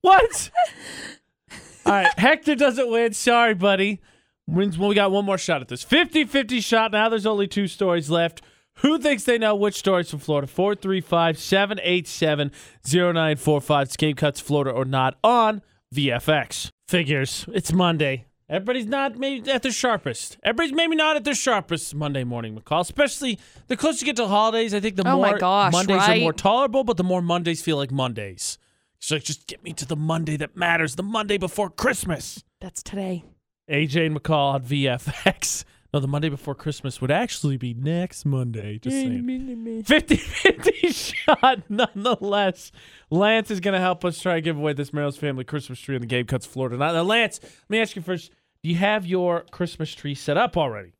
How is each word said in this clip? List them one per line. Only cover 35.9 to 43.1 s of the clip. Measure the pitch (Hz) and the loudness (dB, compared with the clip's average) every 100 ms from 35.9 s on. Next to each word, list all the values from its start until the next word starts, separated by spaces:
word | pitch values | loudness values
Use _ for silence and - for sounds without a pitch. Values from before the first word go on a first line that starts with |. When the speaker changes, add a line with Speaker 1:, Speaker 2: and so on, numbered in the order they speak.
Speaker 1:
No, | 147 | -4
the | 135 | -2
Monday | 147 156 | -2 -2
before | 139 - | -4 -8
Christmas | 135 156 - 139 - | -8 -8 -8 -10 -6
would | 131 | 0
actually | 165 240 - 147 131 | 0 0 -2 -2 -2
be | 123 | -6
next | 117 139 170 180 - | -6 -4 -2 -4 -6
Monday. | 143 135 123 113 104 107 | -4 -2 -4 -6 -8 -8
Just | 254 | -4
Speaker 2:
Yeah, | 269 | -4
you | 262 | -2
Speaker 1:
saying. | 247 | -4
Speaker 2:
mean | 247 254 262 | -4 -6 -8
to | |
me. | 233 226 226 | -10 -8 -8
Speaker 1:
Fifty-fifty | 214 302 - - - - 381 - 392 - 349 | 2 2 4 -2 0 0 0 2 -2 2 -2
<laughs> | |
shot, | - - - - 294 262 240 - | -2 -6 -2 2 6 4 2 -4
nonetheless. | 208 254 196 226 226 202 202 190 - - - - - | -2 0 0 -2 0 0 2 0 -2 -16 -20 -20 -20
Lance | _ | _